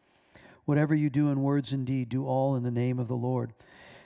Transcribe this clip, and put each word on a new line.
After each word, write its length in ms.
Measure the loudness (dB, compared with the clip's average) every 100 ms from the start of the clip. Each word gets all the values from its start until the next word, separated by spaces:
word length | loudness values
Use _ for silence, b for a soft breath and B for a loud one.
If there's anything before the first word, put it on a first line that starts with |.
| B B B B B B 0
"Whatever 260 | 2 4
you 140 | 2 2
do 220 | 2 2
in 120 | 2
words 300 | 2 0 0
and 140 | -4 -2
deed, 240 | -2 -2
do 160 | -4 -2
all 280 | 0 0 0
in 60 |
the 80 | 0
name 280 | 0 0 -2
of 100 | -2
the 80 | -2
Lord." 380 | -2 -2 -4 -10 B B B B